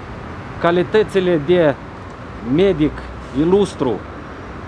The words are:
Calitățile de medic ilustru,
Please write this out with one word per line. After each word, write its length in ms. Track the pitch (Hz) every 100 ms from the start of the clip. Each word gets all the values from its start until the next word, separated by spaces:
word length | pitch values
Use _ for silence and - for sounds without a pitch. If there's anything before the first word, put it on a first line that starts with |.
| - - - - - -
Calitățile 800 | 170 175 175 220 208 196 180 165 143
de 300 | 180 156 123 - - - - - - 113 147
medic 360 | 196 156 147 - - - - 127
ilustru, 540 | 165 196 196 - 131 92 - - - - - -